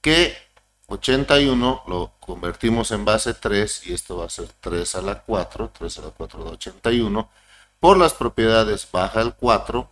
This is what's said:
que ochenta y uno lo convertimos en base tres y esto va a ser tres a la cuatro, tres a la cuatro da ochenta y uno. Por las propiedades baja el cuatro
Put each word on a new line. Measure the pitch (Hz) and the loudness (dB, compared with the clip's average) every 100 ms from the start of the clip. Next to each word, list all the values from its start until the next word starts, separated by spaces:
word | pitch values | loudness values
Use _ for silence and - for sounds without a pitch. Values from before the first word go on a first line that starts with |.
que | 151 165 175 - _ _ _ _ _ | 4 4 2 -2 _ _ _ _ _
ochenta | 101 - 131 139 143 | -6 0 0 4 4
y | 139 | 4
uno | 123 123 131 - | 2 0 -2 -6
lo | 90 87 _ | -6 -6 _
convertimos | - 90 87 - 113 117 110 | -14 -8 -6 -2 0 0 0
en | 107 | -2
base | 104 110 120 | 0 0 0
tres | 110 110 101 104 - | -4 -2 0 0 -6
y | 87 | -8
esto | 87 - 90 | -10 -8 -10
va | |
a | 85 | -10
ser | - - _ | -10 -14 _
tres | 90 87 87 | -6 -4 -4
a | 92 | -6
la | 98 104 | -6 -8
cuatro, | - 104 87 - - - | -4 -4 -4 -8 -10 -10
tres | 85 - | -12 -12
a | |
la | 76 | -16
cuatro | - 82 82 | -14 -14 -12
da | 80 | -14
ochenta | 80 - - 117 | -14 -16 -4 0
y | 120 | 2
uno. | 110 104 110 _ _ - _ _ | 2 -2 -4 _ _ -20 _ _
Por | 170 190 | 4 6
las | 165 | 4
propiedades | - 120 - 113 113 107 101 - | 2 -6 0 2 4 2 -2 -4
baja | 90 95 110 | -4 0 0
el | 117 | -2
cuatro | - 120 104 - 120 135 | 0 2 2 0 -6 -6